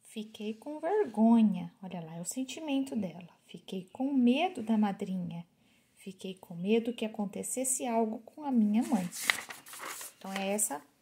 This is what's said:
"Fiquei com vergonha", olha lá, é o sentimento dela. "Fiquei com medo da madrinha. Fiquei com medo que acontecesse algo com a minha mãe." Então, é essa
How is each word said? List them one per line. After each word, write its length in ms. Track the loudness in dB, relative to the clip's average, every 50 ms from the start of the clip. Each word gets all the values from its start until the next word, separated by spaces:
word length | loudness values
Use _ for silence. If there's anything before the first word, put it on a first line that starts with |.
| _ -14
"Fiquei 420 | -12 -12 -12 -12 -12 -10 -8 -8 -8
com 260 | -8 -10 -12 -10 -6
vergonha", 920 | -4 0 2 2 0 0 2 4 6 8 8 8 8 6 4 0 -4 -10 _ _
olha 200 | -14 -12 -10 -10
lá, 160 | -10 -10 -10
é 40 | -10
o 40 | -10
sentimento 720 | -8 -6 -8 -8 -8 -8 -10 -6 -2 -2 -2 -2 -2 -4
dela. 320 | -4 -4 -4 -8 -12 -18 -18 _ _ _
"Fiquei 420 | _ -18 -18 _ -8 -8 -8 -8 _
com 200 | _ -4 -4 0
medo 480 | 4 6 6 6 6 6 4 0 0 -4
da 160 | 0 0 2
madrinha. 720 | 4 4 2 0 -4 -4 -4 -4 -4 -4 -6 -8 -10 -12 _ _ _ _ _ _ _ _ _ _ _
Fiquei 360 | -16 -16 -16 _ -12 -12 -12
com 180 | -12 -14 _
medo 400 | -10 -4 2 4 4 4 4 0
que 120 | -4 -2 -4
acontecesse 840 | -6 -2 -4 -4 -4 -4 -6 -6 -4 -4 -4 -2 -2 -2 -2 -2
algo 320 | 0 2 2 2 2 -2 -8 -10
com 160 | -14 _ -10
a 80 | -4 2
minha 320 | 4 4 4 6 4 4
mãe." 260 | 4 4 2 0 0 -2 -6 -8 -4 -2 -2 -4 -4 -12 -16 -18 -16 -18 -16 -14 -12 -12 -12 -12 -12 -16 -16 _
Então, 140 | -12 -8
é 160 | -6 -4 -2 -2
essa 340 | 0 0 -2 -2 -4 -8 -10 _ _ _